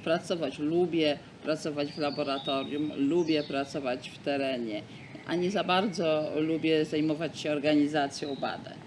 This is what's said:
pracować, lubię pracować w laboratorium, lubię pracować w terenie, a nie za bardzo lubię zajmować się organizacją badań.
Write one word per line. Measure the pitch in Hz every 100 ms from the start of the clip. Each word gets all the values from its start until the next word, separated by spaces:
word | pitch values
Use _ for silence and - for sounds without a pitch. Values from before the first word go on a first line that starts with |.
pracować, | - 175 - 185 143 135
lubię | 147 170 180 160 151 139 - -
pracować | - 156 165 147 143
w | -
laboratorium, | 147 139 143 135 147 135 135 147 151 135
lubię | 139 170 165 151
pracować | 143 139 139 160 139 131 -
w | -
terenie, | - 143 135 127 117 104 107 - - - -
a | 170
nie | 180
za | 202
bardzo | 170 180 208 170 165 156 151 151
lubię | 156 160 160 156 156
zajmować | 156 156 151 160 -
się | 156
organizacją | 147 147 151 147 151 139 - 147 135
badań. | 123 92 113 -